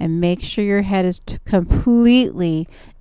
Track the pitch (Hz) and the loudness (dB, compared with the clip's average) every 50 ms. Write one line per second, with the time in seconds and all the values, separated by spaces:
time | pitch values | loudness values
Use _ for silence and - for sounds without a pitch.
0 | 165 165 165 170 175 175 180 180 - - - 220 208 202 202 202 202 196 196 190 | -4 -4 -2 0 0 0 -2 -2 -6 -8 -6 -4 -2 0 0 0 0 0 -2 -2
1 | 185 185 185 - - - - - - - 214 185 180 - - - - 247 233 233 | 0 -2 -4 -6 -8 -12 -12 -10 -4 0 0 0 2 2 0 2 2 2 4 4
2 | 233 240 247 254 247 - - 180 175 165 156 156 170 - - - - - - - | 4 6 4 4 2 0 -2 -4 -4 -2 -2 -4 -6 -8 -12 -20 -20 -20 -20 -8